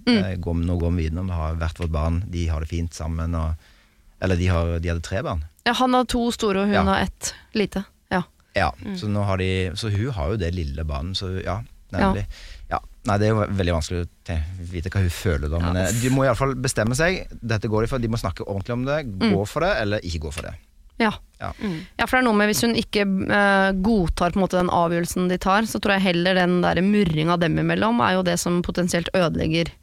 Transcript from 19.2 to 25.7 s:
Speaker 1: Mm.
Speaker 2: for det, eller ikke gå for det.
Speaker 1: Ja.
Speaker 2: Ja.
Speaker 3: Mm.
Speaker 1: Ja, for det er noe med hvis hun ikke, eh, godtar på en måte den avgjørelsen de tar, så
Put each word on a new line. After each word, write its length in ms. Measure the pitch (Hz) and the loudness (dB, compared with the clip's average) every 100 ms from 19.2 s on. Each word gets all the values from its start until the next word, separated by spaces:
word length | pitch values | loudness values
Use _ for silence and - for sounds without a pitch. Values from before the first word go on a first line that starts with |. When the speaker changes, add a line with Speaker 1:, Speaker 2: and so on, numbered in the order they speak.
| 226 131 | 2 2
Speaker 1:
Mm. 40 | 107 | 0
Speaker 2:
for 120 | 147 | -2
det, 140 | 175 180 | 0 0
eller 180 | 104 101 | 0 -2
ikke 220 | 90 80 | -4 -6
gå 80 | 76 | -6
for 140 | - 50 | -8 -10
det. 60 | - - - - - | -14 -20 -20 -12 -2
Speaker 1:
Ja. 100 | 220 - - - | -2 -2 -12 -10
Speaker 2:
Ja. 100 | - - | -10 -6
Speaker 3:
Mm. 220 | 220 160 185 - | -6 -6 -8 -4
Speaker 1:
Ja, 80 | 226 | 0
for 100 | 254 | 2
det 60 | |
er 60 | 254 | 4
noe 80 | 208 | 4
med 100 | 208 | 4
hvis 140 | 208 | 2
hun 140 | 233 226 | 0 0
ikke, 260 | - 208 | -2 0
eh, 680 | 202 190 - 208 202 196 190 | 0 0 2 4 4 4 4
godtar 580 | 190 202 220 165 - 175 | 2 2 2 2 2 0
på 60 | 196 | 2
en 40 | 180 | 2
måte 80 | 185 | 2
den 80 | 180 | 2
avgjørelsen 580 | 175 170 170 175 196 180 | 2 2 0 -2 -2 0
de 100 | 180 | 0
tar, 260 | 190 202 | 2 2
så 140 | 220 | 2